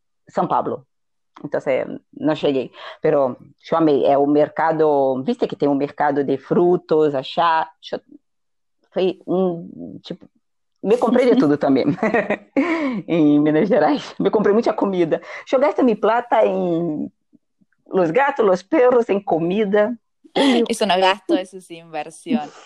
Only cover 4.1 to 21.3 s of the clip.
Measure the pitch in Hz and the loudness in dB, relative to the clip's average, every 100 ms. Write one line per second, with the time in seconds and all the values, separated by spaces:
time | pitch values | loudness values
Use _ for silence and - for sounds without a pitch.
4.1 | 139 143 147 147 - 160 160 156 143 135 | 2 2 2 2 0 -2 0 2 2 0
5.1 | 131 135 240 220 - 143 139 143 - 147 | -2 -4 -4 -6 -2 0 0 -2 -2 -2
6.1 | 143 139 135 - 151 175 180 - 156 151 | -2 -2 -4 -2 0 2 2 0 0 2
7.1 | 139 139 - 170 160 - _ - - - | -2 -4 -2 0 0 -4 _ -12 -12 -12
8.1 | - _ _ _ _ _ _ _ - 185 | -20 _ _ _ _ _ _ _ -2 -2
9.1 | - - 180 185 170 180 - - - - | -2 -4 -2 -2 -4 -10 -16 -16 -16 -16
10.1 | 175 - _ _ _ _ _ - 480 240 | -16 -18 _ _ _ _ _ -2 0 2
11.1 | 240 254 233 208 143 143 131 - 180 220 | 2 4 4 4 2 2 2 0 0 0
12.1 | 214 202 202 - - 339 330 285 226 - | 0 -2 -4 -6 -2 -2 -2 -4 -6 -2
13.1 | 165 151 147 151 151 175 170 147 277 - | 2 4 4 2 2 2 2 2 0 -4
14.1 | - 175 220 202 208 233 320 208 185 165 | -4 0 2 2 2 0 -2 -2 0 0
15.1 | 160 - - - 262 285 - 262 208 202 | -2 -6 -18 -4 0 0 2 0 2 0
16.1 | 226 - 226 208 190 180 165 170 151 147 | 0 0 0 2 0 -2 -2 -4 -6 -8
17.1 | - _ _ _ _ _ _ - 185 170 | -14 _ _ _ _ _ _ -6 -2 0
18.1 | 240 277 277 208 185 - 311 247 247 226 | 0 0 0 0 0 0 2 4 4 2
19.1 | 196 - 165 165 196 208 208 208 240 _ | -2 -2 -2 -2 -2 0 0 0 -4 _
20.1 | _ _ 269 277 240 226 226 208 180 190 | _ _ 0 2 2 0 -2 0 2 2
21.1 | 208 - | 0 -2